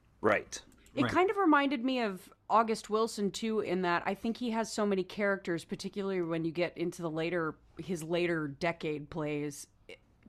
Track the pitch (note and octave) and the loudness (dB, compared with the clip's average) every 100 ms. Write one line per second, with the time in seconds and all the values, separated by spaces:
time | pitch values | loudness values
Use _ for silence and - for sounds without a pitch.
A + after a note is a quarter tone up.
0 | _ - G#2+ G2 - - - - - - | _ 0 4 4 2 -12 -14 -20 -10 0
1 | - D#4+ F#4 G4+ F4+ D4 C#4 C4 B3+ B3+ | 2 4 2 4 4 6 4 0 0 0
2 | A3 F#3 - - - G#3 A3+ G#3+ - G#3+ | -2 -4 -12 -18 2 4 4 0 0 0
3 | A3+ G#3+ G3+ - A3+ A3 - F3+ F3+ F3 | 0 0 -2 0 -2 0 0 0 2 2
4 | - G3 A#3 A3 B3 A3+ G#3+ - G#3 F#3+ | 0 -4 -4 -4 -2 -2 -2 0 0 0
5 | F3+ - G3+ G3 G3 E3 - F#3 G3 G3+ | -2 0 0 0 -2 -4 -4 -8 -8 -6
6 | G3 F#3+ E3 E3 E3 D#3 E3 - F3 E3+ | -2 -2 -2 -2 -2 -2 -2 -2 -4 -2
7 | E3+ D#3 G#3+ F3+ D#3+ - - - D3+ F3 | -4 -2 -2 0 -2 -4 -14 -14 -6 -6
8 | D#3+ E3+ F3 E3 D3+ C#3 E3+ E3+ D#3+ D3+ | -2 0 2 0 -2 -2 -2 -2 -4 -4
9 | D3 E3+ D3+ D3 D3 - - _ - - | -6 -6 -2 -2 -4 -8 -16 _ -20 -20
10 | _ _ | _ _